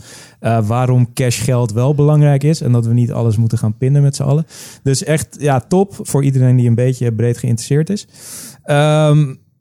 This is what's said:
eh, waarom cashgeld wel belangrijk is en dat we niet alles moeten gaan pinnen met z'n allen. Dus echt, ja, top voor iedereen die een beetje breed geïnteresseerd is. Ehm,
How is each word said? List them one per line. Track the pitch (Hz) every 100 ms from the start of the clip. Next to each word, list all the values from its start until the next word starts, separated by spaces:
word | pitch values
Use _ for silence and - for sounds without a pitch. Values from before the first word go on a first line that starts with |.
| - - - _
eh, | 110 113 104
waarom | 117 127 127 120
cashgeld | - 127 - - 123 120
wel | 107 127
belangrijk | 147 147 151 147 139
is | 147 165
en | 135
dat | 120 117
we |
niet | 120 117
alles | - 117 110
moeten | 113 110
gaan | 110 107
pinnen | 131 143
met | 143 139
z'n |
allen. | 139 147 160 - - -
Dus | 139 135
echt, | - 151 - -
ja, | 147 131
top | - 180 196 -
voor | - 143
iedereen | 139 131 127 127
die | 120
een |
beetje | 117 127 123 120
breed | 110 117 117
geïnteresseerd | 127 113 - 139 160
is. | 202 - - - - - -
Ehm, | - 147 151 151 151 147 143 135 _ _